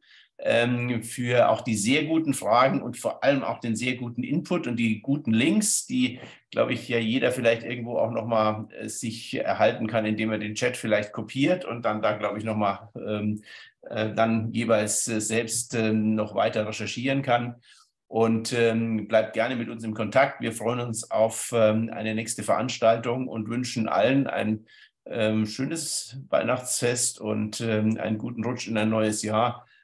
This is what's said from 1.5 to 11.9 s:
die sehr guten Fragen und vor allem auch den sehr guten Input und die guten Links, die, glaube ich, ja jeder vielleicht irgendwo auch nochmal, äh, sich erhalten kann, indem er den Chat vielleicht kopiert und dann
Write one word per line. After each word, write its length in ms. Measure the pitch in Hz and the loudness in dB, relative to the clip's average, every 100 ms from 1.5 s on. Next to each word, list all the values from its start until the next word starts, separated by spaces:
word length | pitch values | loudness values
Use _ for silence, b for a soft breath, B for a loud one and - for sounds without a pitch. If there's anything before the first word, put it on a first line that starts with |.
| 110 | 4
die 140 | 127 104 | 0 0
sehr 280 | 104 143 | 2 2
guten 300 | 151 160 151 | 2 0 0
Fragen 480 | 135 101 120 135 135 | 0 4 6 6 2
und 140 | 120 - | -4 -6
vor 260 | 110 - | -6 0
allem 180 | 127 139 | 2 2
auch 180 | 90 - | 0 -4
den 160 | 120 110 | -2 -2
sehr 200 | 123 123 | -2 -4
guten 260 | 120 120 | -6 -6
Input 440 | 123 143 147 180 123 | -2 -2 0 -2 -2
und 100 | 117 | 0
die 240 | 113 104 | 0 0
guten 320 | - 143 113 | -2 -2 2
Links, 540 | 110 143 214 - - - | 2 4 2 2 0 -2
die, 340 | 127 123 117 B B B | 0 0 -2 B B B
glaube 220 | 113 120 | -2 0
ich, 160 | 123 - | -2 -2
ja 100 | 117 | 0
jeder 340 | 113 127 131 | 0 2 0
vielleicht 300 | 127 117 117 | 2 2 2
irgendwo 340 | - 123 120 120 | 0 -8 -4 0
auch 140 | 117 | 0
nochmal, 560 | 113 117 113 107 107 - - | -2 0 2 2 0 -6 -10
äh, 100 | 110 | -10
sich 460 | - 120 110 - | -8 -8 -8 -8
erhalten 520 | 147 - 98 110 120 110 | -4 -2 2 2 2 -2
kann, 180 | 113 | 0
indem 260 | 107 107 110 | 0 0 -2
er 80 | 107 | -2
den 160 | 104 | -4
Chat 220 | 107 123 127 | -2 -4 -2
vielleicht 360 | 113 104 104 | 0 0 0
kopiert 520 | - - 131 147 180 | -8 -6 0 2 0
und 200 | - 120 | -2 -4
dann 180 | 117 | -2